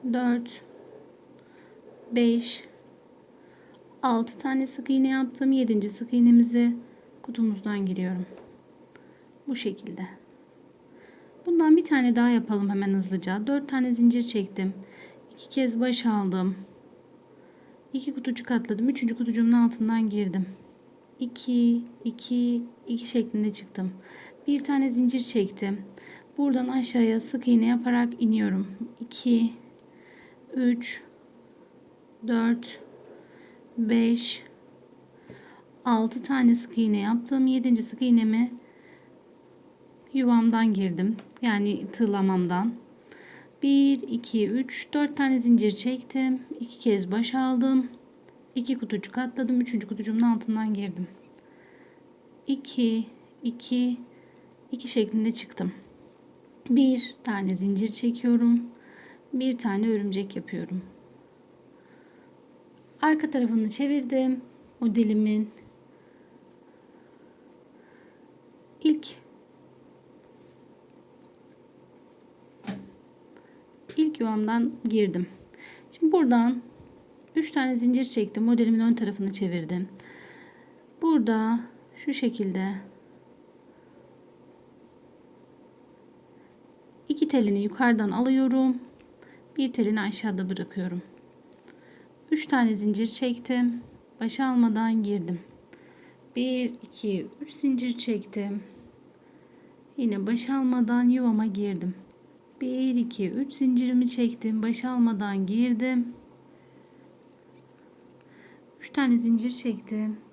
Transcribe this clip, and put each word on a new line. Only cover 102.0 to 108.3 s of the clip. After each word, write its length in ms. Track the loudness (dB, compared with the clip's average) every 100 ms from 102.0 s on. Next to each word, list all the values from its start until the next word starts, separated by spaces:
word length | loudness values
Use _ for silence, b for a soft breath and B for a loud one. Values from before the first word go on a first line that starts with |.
| -18 -20 -20 -20 _ -8
Bir, 340 | -6 -2 0 0
iki, 340 | -2 -2 -4
üç 240 | -2 -6
zincirimi 540 | 0 2 2 2 2 2
çektim. 560 | 0 -2 -2 -4 -2
Baş 220 | -2 -2 -2
almadan 600 | 2 2 2 -2 -2 -2
girdim. 640 | 0 0 0 0 0 -2 -10 -20 -20 -20 B B B B B -20 -20 -20 -20 -20 -20 -20 -20 -20 -20 -20 -20 B